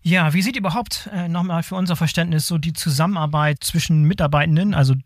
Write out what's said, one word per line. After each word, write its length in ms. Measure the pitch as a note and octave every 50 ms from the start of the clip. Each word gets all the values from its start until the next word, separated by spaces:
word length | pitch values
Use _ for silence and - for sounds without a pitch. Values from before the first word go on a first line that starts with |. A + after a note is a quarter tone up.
| _
Ja, 280 | E3+ F3+ F#3 E3+ D#3 D3
wie 80 | F#3 F#3
sieht 140 | A#3 B3
überhaupt, 520 | C4 G3 F#3+ D#3+ A#3+ A3 - - - - G#3+ G#3
äh, 140 | F3+ F3 E3+
nochmal 340 | E3+ F3+ F3+ F#3 E3+ E3 E3
für 140 | - F3+
unser 200 | F#3 F#3 F3 F3
Verständnis 500 | - E3 D3+ - - E3+ F3 D#3+ D#3 -
so 120 | - F3 E3
die 160 | D3 E3 D#3
Zusammenarbeit 920 | - - E3+ C#3 C3 D#3+ F3+ G3+ E3+ D#3 D3+ D3 D3+ D3+ D3+ D3 - -
zwischen 400 | - - E3+ - - E3 D#3 D3+
Mitarbeitenden, 680 | D3+ - - E3+ D3 D3 D3 D3+ E3 D#3 D#3+ F#3+ G#3 F#3+
also 200 | D#3+ C3+ C3 C3 C3+ -